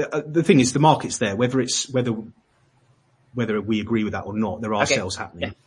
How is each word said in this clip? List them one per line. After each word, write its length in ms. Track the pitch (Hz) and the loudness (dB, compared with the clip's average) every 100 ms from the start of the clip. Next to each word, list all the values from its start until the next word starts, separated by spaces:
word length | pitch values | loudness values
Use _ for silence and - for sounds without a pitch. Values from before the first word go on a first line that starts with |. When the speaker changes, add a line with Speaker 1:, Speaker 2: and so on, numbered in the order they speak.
| 143 | 0
Speaker 1:
uh, 80 | 151 151 | -4 -2
the 160 | 160 | 2
thing 180 | 160 151 | 6 6
is, 140 | 120 | 4
the 40 | 143 | 6
market's 380 | 156 143 90 - | 6 6 0 -4
there. 180 | 107 | -2
Whether 240 | 101 123 131 | 0 0 0
it's, 260 | 123 - - | -2 -4 -2
whether, 260 | 127 120 110 - - _ _ _ _ _ _ _ _ _ | -2 -2 -4 -8 -20 _ _ _ _ _ _ _ _ _
whether 260 | 123 110 104 | -6 -4 -4
we 180 | 101 107 | -2 -4
agree 240 | 98 117 | -2 -2
with 80 | 104 | -2
that 120 | 95 | -4
or 120 | 90 104 | -6 -4
not, 240 | 107 101 | -4 -4
there 140 | 110 | -4
are 80 | 104 | 0
Speaker 2:
Okay. 140 | 147 127 | 2 0
Speaker 1:
sales 200 | 92 - | -2 -8
happening. 380 | 107 85 104 - | -10 -8 -10 -10